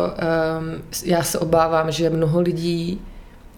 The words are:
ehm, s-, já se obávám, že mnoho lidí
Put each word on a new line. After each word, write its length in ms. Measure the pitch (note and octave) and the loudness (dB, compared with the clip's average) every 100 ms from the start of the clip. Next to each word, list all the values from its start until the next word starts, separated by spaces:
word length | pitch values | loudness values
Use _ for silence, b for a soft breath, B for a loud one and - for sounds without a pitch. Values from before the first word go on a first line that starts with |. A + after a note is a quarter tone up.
| F3 - | 0 -2
ehm, 640 | E3 E3 D#3+ D#3+ D#3+ E3 - | 0 0 0 -2 -6 -8 -10
s-, 140 | - - | -8 0
já 180 | F3+ | 0
se 160 | D#3 - | 0 -2
obávám, 520 | E3 E3 D#3+ E3 D#3+ | 2 4 4 4 2
že 180 | D3 E3 | 0 0
mnoho 320 | D#3+ D#3+ E3+ | 2 2 2
lidí 600 | F3 D#3+ E3+ E3+ E3+ G3 - B B B - | 2 0 -2 -2 -2 -6 -10 B B B -20